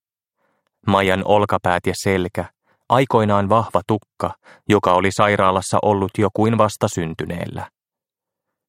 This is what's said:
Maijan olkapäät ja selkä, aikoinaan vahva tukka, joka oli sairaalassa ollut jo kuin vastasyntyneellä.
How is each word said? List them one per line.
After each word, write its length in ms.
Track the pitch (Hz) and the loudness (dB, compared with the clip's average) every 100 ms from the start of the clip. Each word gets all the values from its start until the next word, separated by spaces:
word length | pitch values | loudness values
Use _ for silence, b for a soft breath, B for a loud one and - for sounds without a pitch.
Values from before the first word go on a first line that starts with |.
| _ _ _ _ _ _ _ _ - | _ _ _ _ _ _ _ _ 0
Maijan 360 | 98 98 95 | 2 2 0
olkapäät 600 | - 104 104 95 92 90 92 | 2 2 2 0 0 -2 -2
ja 60 | 90 | -4
selkä, 420 | 101 95 90 - 85 _ _ _ _ | -2 -2 -2 -6 -10 _ _ _ _
aikoinaan 600 | 120 135 117 107 101 98 | 0 2 2 2 0 2
vahva 320 | 110 110 90 - | 0 0 -4 -2
tukka, 480 | 107 - _ 87 - b b - | -4 -6 _ -8 -8 b b 0
joka 240 | 104 - | 2 4
oli 160 | 90 95 | 2 2
sairaalassa 680 | - 104 101 95 95 - 104 | 2 2 2 2 0 -2 -2
ollut 280 | 104 101 95 - | 0 0 -2 -2
jo 100 | 98 | -2
kuin 240 | - 107 113 | 0 0 2
vastasyntyneellä. 1120 | 107 - 107 - 82 80 80 85 85 - 98 _ _ _ _ _ _ _ _ _ | 0 0 -4 -4 -8 -8 -10 -8 -10 -10 -14 _ _ _ _ _ _ _ _ _